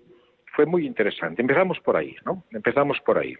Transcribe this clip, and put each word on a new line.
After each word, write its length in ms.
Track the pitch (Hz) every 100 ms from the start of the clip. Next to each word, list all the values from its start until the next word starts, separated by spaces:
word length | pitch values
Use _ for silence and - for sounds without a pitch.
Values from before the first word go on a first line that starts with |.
| _ _ _ _ _
fue 100 | -
muy 220 | 151 175 143
interesante. 560 | 117 101 - 82 82
Empezamos 380 | 127 139 185 165
por 160 | - 92
ahí, 180 | 71 -
¿no? 200 | - 185 -
Empezamos 480 | 113 113 120 143 127
por 180 | - 95
ahí, 160 | 67 65